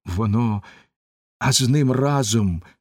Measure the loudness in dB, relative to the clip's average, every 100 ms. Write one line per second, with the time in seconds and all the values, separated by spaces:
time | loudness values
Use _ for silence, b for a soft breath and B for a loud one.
0 | -8 -2 0 0 0 -2 B B B _
1 | _ _ _ -6 -2 0 2 2 2 2
2 | 0 0 0 0 0 -2 b b